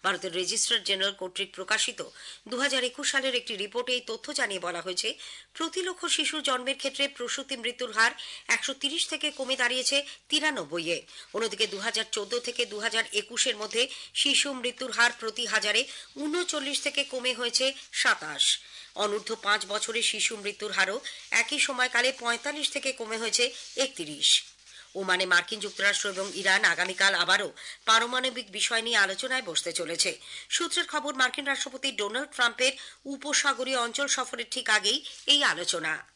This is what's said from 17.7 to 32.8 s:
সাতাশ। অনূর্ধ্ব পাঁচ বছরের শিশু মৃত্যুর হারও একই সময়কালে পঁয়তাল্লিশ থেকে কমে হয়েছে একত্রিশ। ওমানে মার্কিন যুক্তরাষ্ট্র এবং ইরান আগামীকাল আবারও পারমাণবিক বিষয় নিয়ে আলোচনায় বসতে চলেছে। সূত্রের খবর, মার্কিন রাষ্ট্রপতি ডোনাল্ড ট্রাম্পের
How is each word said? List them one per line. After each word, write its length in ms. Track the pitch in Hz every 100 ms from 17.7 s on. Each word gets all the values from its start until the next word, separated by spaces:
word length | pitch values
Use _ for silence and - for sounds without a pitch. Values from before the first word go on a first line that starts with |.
| 269 -
সাতাশ। 520 | - 247 208 156 139 - - - - -
অনূর্ধ্ব 400 | - 208 208 190 220
পাঁচ 240 | 202 208 190
বছরের 360 | 208 220 226
শিশু 300 | 220 214 - 220
মৃত্যুর 360 | 202 202 208
হারও 240 | 196 185 233 - - -
একই 280 | 220 233 294
সময়কালে 540 | - 254 247 240 247
পঁয়তাল্লিশ 580 | 262 233 233 285 294 285
থেকে 220 | 285 269
কমে 240 | 254 220 220
হয়েছে 280 | 226 214 247 - - -
একত্রিশ। 680 | 269 - 151 147 151 - - - - - -
ওমানে 320 | 185 190 180 185
মার্কিন 340 | 175 175 214
যুক্তরাষ্ট্র 460 | 202 - 202 196 202
এবং 180 | 185 190
ইরান 300 | 190 190 190
আগামীকাল 500 | 202 170 185 180 196
আবারও 380 | 185 175 196 190 - - -
পারমাণবিক 680 | - 226 240 254 254 240 202
বিষয় 320 | 202 - 226
নিয়ে 200 | 226 226
আলোচনায় 380 | 196 190 254 262
বসতে 300 | 208 156 175
চলেছে। 460 | 165 160 170 190 - - - -
সূত্রের 380 | - 339 359 330
খবর, 280 | 302 285
মার্কিন 300 | 269 254 277
রাষ্ট্রপতি 480 | 277 269 269 262 277
ডোনাল্ড 380 | 214 202 226 285
ট্রাম্পের 420 | - 240 - 254 269